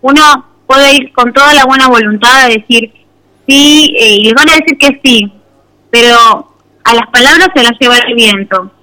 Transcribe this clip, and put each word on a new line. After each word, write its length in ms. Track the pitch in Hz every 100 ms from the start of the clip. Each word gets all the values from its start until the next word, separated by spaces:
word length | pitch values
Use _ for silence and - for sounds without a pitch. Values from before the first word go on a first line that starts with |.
Uno 440 | 254 294 302 277 - _ _
puede 280 | 262 277 277
ir 160 | 262
con 200 | - 240
toda 200 | 240 285
la 100 | 294 262
buena 220 | 262 262
voluntad 560 | 240 214 208 233 269
a 40 | 254
decir 420 | 220 214 233 220 _ _ _ _ _ -
sí, 480 | 277 294 302 302 247
eh, 160 | 226 202
y 80 |
les 100 | 214
van 140 | 233 302
a 60 | 311
decir 200 | 320 285
que 220 | 285 277
sí, 260 | 262 233 202 - _ _ _ _ _
pero 640 | 233 240 240 233 208 - _ _ _
a 100 | -
las 120 | 233 226
palabras 400 | 254 254 320 370
se 80 | 302
las 100 | 233 240
lleva 180 | 247 240
el 160 | 247
viento. 560 | 240 220 202 196 190 185 _